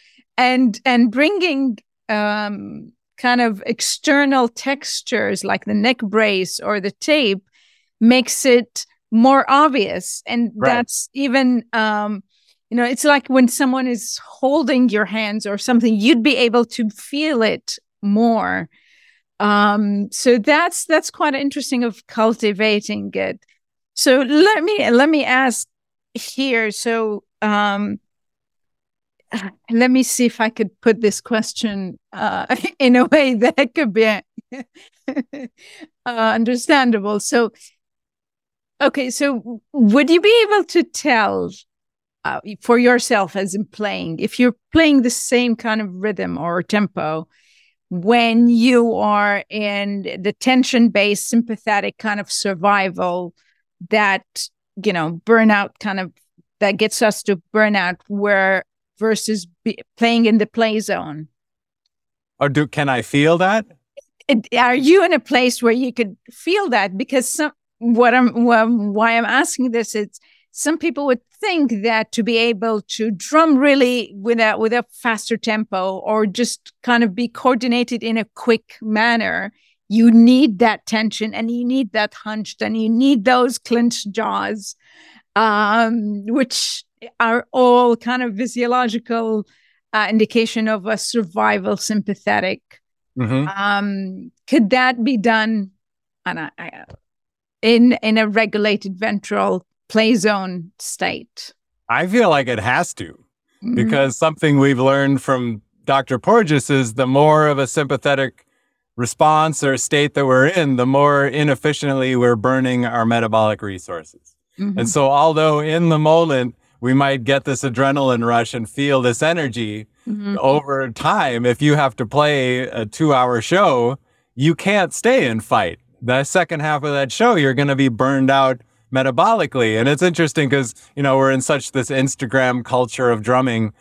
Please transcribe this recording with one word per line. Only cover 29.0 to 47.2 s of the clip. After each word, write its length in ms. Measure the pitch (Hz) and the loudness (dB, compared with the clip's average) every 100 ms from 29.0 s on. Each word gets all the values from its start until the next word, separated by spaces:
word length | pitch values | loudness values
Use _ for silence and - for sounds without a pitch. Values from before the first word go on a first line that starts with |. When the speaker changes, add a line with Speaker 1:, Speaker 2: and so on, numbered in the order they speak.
| _ _ _ | _ _ _
Speaker 1:
<sighs> 380 | 220 190 - - | -12 -12 -16 -4
let 200 | 233 254 | 0 2
me 120 | 254 | 2
see 240 | 254 - 240 | 0 0 0
if 140 | - | 0
I 80 | 220 | -4
could 200 | 226 220 - | -4 -6 -2
put 200 | - 226 | 0 2
this 200 | 220 202 | 0 -2
question, 800 | - 240 240 - 226 196 190 - _ | -4 -4 -4 -6 -6 -6 -10 -12 _
uh, 340 | 190 208 190 - 254 - | -8 -6 -4 -4 -4 -4
<laughs> 120 | - | 0
in 160 | 262 247 | 4 4
a 100 | 254 | 4
way 280 | 311 277 | 4 2
that 400 | 233 240 - 285 | 2 0 2 -2
could 180 | - 269 | -2 -2
be, 120 | 190 | 2
<laughs> 480 | 220 208 - - - | 2 0 -6 -20 -18
uh, 1000 | 262 247 _ _ _ - 285 233 285 247 _ - - 320 _ - | -18 -18 _ _ _ -10 -8 -8 -12 -18 _ -20 -20 -20 _ -10
understandable. 1120 | 240 220 220 226 247 - 294 254 220 196 208 | -2 0 2 0 0 4 4 4 2 0 -4
So, 320 | - 247 226 - - _ _ _ _ _ _ _ _ _ _ - | 0 0 0 -4 -20 _ _ _ _ _ _ _ _ _ _ -2
okay, 300 | 277 277 254 | -2 0 -4
so 500 | 233 285 254 214 233 _ | -2 -2 -2 -6 -14 _
would 380 | 294 220 226 285 | 2 4 6 4
you 100 | 339 | 4
be 260 | 415 466 415 | 6 4 4
able 160 | 415 | 2
to 180 | 349 349 | 0 -2
tell, 680 | - - 302 240 202 196 175 175 _ _ _ _ _ _ | -4 -4 0 2 2 -2 -6 -10 _ _ _ _ _ _
uh, 160 | 151 139 202 208 | -8 -8 -10 -8
for 180 | - 240 | 0 4
yourself 580 | 240 247 240 220 185 196 | 4 2 2 -2 -2 -4
as 180 | 196 | -6
in 100 | 190 196 | -6 -8
playing, 520 | - 208 190 175 165 | -8 -8 -6 -8 -6
if 200 | 214 - | -6 0
you're 180 | 247 - _ | 0 0 _
playing 300 | 311 302 277 | 2 4 4
the 80 | 240 | 2
same 460 | - - 240 247 233 | -2 -2 0 0 -2
kind 240 | 233 214 | -4 -4
of 80 | 208 | -6
rhythm 420 | 180 208 190 185 175 | -6 -6 -6 -6 -6
or 240 | 170 175 | -4 -6
tempo, 640 | 170 208 202 - 156 160 | -2 -2 -2 -4 -6 -6